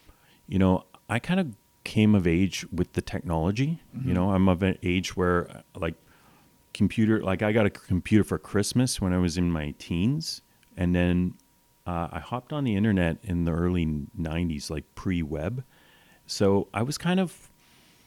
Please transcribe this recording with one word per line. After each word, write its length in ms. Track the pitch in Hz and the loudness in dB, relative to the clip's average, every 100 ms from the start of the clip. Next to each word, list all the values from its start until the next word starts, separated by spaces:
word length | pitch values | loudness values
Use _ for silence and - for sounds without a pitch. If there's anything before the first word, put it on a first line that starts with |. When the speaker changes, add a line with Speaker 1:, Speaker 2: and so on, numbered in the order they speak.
| - _ _ _ - | -20 _ _ _ -4
Speaker 1:
you 100 | 95 | 2
know, 280 | 95 92 - - - | 4 2 -2 -18 -6
I 100 | 117 | -4
kind 200 | - 185 | -2 -2
of 160 | 165 101 _ _ | -2 -8 _ _
came 320 | - - 107 104 | -4 4 6 6
of 100 | 87 | 4
age 400 | 82 95 - - | 2 2 -2 -8
with 220 | 82 - | -6 -4
the 80 | - | -4
technology. 760 | - - - 80 82 107 143 165 - 120 | -6 -8 -4 -2 -2 0 -2 -4 -10 -8
Speaker 2:
Mm-hmm. 120 | 87 | -2
Speaker 1:
You 60 | 90 | 0
know, 160 | 95 | 2
I'm 160 | 95 95 | 4 4
of 140 | 87 | 4
an 160 | 95 87 | 0 -2
age 340 | 92 90 90 - | -2 -2 -2 -2
where, 480 | 90 87 82 - - - | 0 0 -2 -10 -20 -8
like, 200 | 82 82 _ _ _ _ _ _ _ | -8 -8 _ _ _ _ _ _ _
computer, 480 | - 101 - 110 110 | -2 0 2 2 2
like, 220 | 92 92 | 0 -2
I 80 | 107 | 0
got 160 | 110 101 | 2 2
a 20 | |
computer 540 | - - 92 - 107 | -2 -4 -4 4 4
for 160 | 92 87 | 4 -2
Christmas 600 | - 101 104 123 127 - | -2 -2 0 0 0 0
when 140 | 95 | 0
I 60 | 90 | 2
was 180 | 90 82 | 2 2
in 140 | 87 | 0
my 240 | 82 73 - | 0 -4 -8
teens. 640 | - 85 104 151 - - - _ _ - | -6 -2 0 -2 -6 -12 -16 _ _ -2
And 180 | 90 90 | 0 2
then, 380 | 87 87 90 - _ _ _ _ - | 2 2 0 -4 _ _ _ _ -8
uh, 220 | 87 82 | -6 -6
I 80 | 85 | -8
hopped 340 | - 123 - | -10 -10 -8
on 100 | 151 | -4
the 120 | 135 98 | 0 2
internet 420 | 110 95 85 78 | 2 4 2 -2
in 200 | - 87 | -4 -2
the 80 | 82 | 0
early 540 | 82 87 90 80 76 69 - | 0 0 0 0 -2 -6 -8
nineties, 540 | 82 80 87 73 - | -4 -2 -4 -4 -6
like, 160 | 76 - - | -10 -10 -8
pre-web. 680 | 98 87 76 76 85 127 - _ _ _ _ _ - | -4 -2 -2 -4 -6 -8 -12 _ _ _ _ _ -12
So 440 | - 98 98 - | 0 2 2 0
I 100 | 101 | -4
was 140 | 123 151 | -4 -4
kind 220 | 170 185 | 0 0
of 300 | 185 - - _ _ _ _ _ | 0 -6 -20 _ _ _ _ _